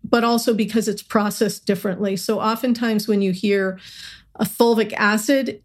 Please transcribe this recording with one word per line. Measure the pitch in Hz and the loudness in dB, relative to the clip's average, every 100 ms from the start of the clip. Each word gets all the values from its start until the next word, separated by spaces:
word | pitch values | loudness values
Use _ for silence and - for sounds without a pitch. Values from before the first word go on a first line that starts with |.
but | - 233 | 2 2
also | 233 233 233 | 2 2 0
because | 220 208 226 214 | 0 0 0 -2
it's | 202 | -6
processed | - 226 208 190 208 - - | -2 0 0 0 -2 -2 -4
differently. | 185 208 175 202 190 | -2 -2 -2 -2 -4
So | - 214 | -2 -2
oftentimes | 214 226 254 233 240 214 214 | 0 0 0 0 0 -2 0
when | 208 | 0
you | 196 | 2
hear | 185 208 202 190 185 - - - - _ - | 0 0 0 0 -4 -16 -20 -20 -20 _ -6
a | |
fulvic | - - 233 226 214 | -6 2 4 4 0
acid | - 208 214 214 277 247 - | 0 2 2 2 0 0 -8